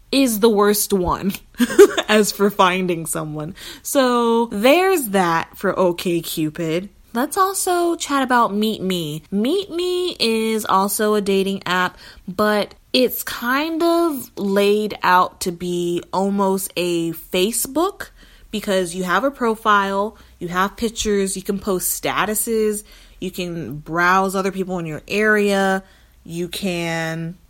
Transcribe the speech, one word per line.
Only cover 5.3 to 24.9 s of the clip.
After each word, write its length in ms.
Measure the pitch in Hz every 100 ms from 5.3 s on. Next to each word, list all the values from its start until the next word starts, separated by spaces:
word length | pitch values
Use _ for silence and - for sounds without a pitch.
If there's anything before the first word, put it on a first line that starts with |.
| 165 - -
for 160 | 190
OkCupid. 1160 | - 185 170 185 170 165 - 156 151 160 170 196 _ _
Let's 240 | 233 294 403
also 600 | 381 381 370 349 339 330
chat 260 | - 277
about 320 | 254 240 214
Meet 280 | 202 220 208
Me. 400 | 185 180 151 156 -
Meet 400 | 196 247 392 392
Me 460 | 330 359 359 359 -
is 440 | 226 226 220 220
also 500 | - 190 202 - 214
a 60 | 214
dating 420 | 196 196 190 196 -
app, 320 | 180 180 - - - -
but 460 | 180 214 208 - - _
it's 300 | 254 240 -
kind 600 | - - 240 269 320 320
of 480 | 339 339 339 269 - -
laid 600 | 202 196 202 208 214 -
out 380 | 180 180 - -
to 100 | 185
be 500 | 170 180 175 175 175 -
almost 600 | 185 196 202 190 190 - -
a 360 | 175 170 165
Facebook 960 | 160 - 185 202 233 269 285 381 - - - - - -
because 440 | 214 208 190 175
you 100 | 185
have 180 | 180 185
a 80 | 277
profile, 880 | 277 233 220 214 202 196 196 214 - - -
you 80 | 175
have 280 | 180 202 -
pictures, 600 | 226 233 220 202 196 190
you 60 |
can 160 | 196 196
post 440 | - 180 - -
statuses, 800 | 147 131 190 214 233 220 214 208 - - - -
you 100 | 185
can 460 | 185 175 170 117 147
browse 580 | 151 170 175 190 196
other 160 | 190 190
people 280 | 190 180 180
in 80 |
your 160 | 165